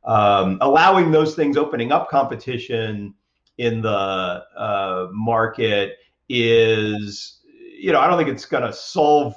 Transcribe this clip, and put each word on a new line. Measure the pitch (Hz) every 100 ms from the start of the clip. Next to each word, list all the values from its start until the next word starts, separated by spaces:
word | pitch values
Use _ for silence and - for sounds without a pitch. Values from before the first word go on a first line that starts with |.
Um, | 104 110 104 101 95 95
allowing | 135 151 185 190 165
those | 156 156 170
things, | 143 143
opening | 151 131 117
up | 147 -
competition | 139 135 110 - 123 - 117 110 104 101 - _ _ _ -
in | 120 113
the, | 110 101 98 95 92 90 - 98
uh, | 104 101 95 92 92
market | 101 113 113 113 117 110 101 98 - _ _ _
is, | 120 117 117 113 110 107 104 104 101 - _ _ _ - -
you | 185
know, | 147
I | 151
don't | 170
think | 143
it's | 135 -
gonna | 139 117
solve | - - 185 147 151 135